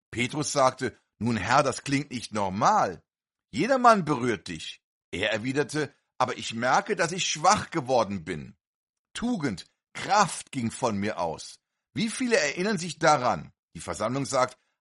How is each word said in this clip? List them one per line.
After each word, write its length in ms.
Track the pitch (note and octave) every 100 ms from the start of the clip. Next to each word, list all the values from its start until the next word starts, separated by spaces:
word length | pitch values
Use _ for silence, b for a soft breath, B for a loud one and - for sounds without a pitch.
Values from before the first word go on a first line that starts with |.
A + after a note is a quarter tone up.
| _
Petrus 400 | - B2 D3+ C#3
sagte, 440 | C#3+ C3 - B2 b b -
nun 200 | A#2 A2
Herr, 260 | F#2 C3+
das 200 | C#3 A2
klingt 280 | - C#3 C#3+
nicht 220 | B2+ -
normal. 680 | G#2 G2 F#2+ D#3 G#3+ A2+ E2 _ _ _ _ _
Jedermann 540 | A2+ G#3+ C4+ B3 G#3+ D3+
berührt 440 | C3 B2 G#2 -
dich. 340 | E2+ - - _ _ -
Er 200 | G#2 G#2+
erwiderte, 640 | A2 B2 C#3 C#3 D3+ C#3+ _ _ -
aber 180 | B2 -
ich 160 | A2
merke, 420 | A2+ B2+ E3+ G3 F#3
dass 180 | E3
ich 120 | F#3 -
schwach 460 | D#3 F3+ G#3 -
geworden 520 | E3 B2+ B2+ G2+ G2+ E2
bin. 320 | D#2 B1 - _ _ _ _ _
Tugend, 520 | - A#3 A3+ C#3 G2 - _ _
Kraft 580 | - - G3+ F#3 - -
ging 200 | C3+ A2+
von 260 | - B2 G2
mir 220 | G#2 D#2+
aus. 400 | E2+ D2+ - - _ _ _
Wie 160 | B2+ A3
viele 280 | - B3 G#3+
erinnern 400 | D3 D#3+ G3 G3
sich 220 | F3 -
daran? 540 | D#3+ D3 B2 F2 C#2 _ _ E2+
Die 60 |
Versammlung 440 | - F2 A2 C3 B2+
sagt, 340 | C3 B2+ - _ _